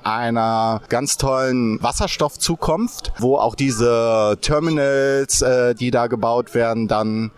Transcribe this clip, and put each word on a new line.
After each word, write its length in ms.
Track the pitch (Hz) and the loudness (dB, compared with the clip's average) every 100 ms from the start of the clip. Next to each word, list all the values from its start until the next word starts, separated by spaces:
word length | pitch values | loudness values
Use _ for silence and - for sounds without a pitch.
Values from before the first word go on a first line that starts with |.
einer 760 | 107 113 117 117 113 113 113 110 - | -4 -2 -2 0 0 0 0 -2 -2
ganz 280 | 120 139 - | -2 -2 -2
tollen 640 | 135 131 131 127 117 110 | 0 0 0 0 0 -2
Wasserstoffzukunft, 1300 | 120 - 202 - 147 - - 170 - 165 233 - - - | -2 -2 -4 -2 -4 -2 -4 -2 -2 -2 -2 -6 -8 -2
wo 200 | 120 139 | 2 2
auch 180 | 117 - | 2 0
diese 840 | 135 113 120 117 117 113 104 101 | -2 2 2 2 2 2 2 0
Terminals, 1000 | - 151 165 156 139 139 139 139 139 - | 0 0 0 0 2 2 2 0 0 0
äh, 320 | 131 127 123 | 2 4 2
die 160 | 117 123 | 0 0
da 160 | 120 120 | 0 0
gebaut 480 | 117 113 120 120 | 0 0 0 0
werden, 320 | 120 113 113 110 | 0 0 0 0
dann 460 | 107 110 110 110 | 0 0 -2 -4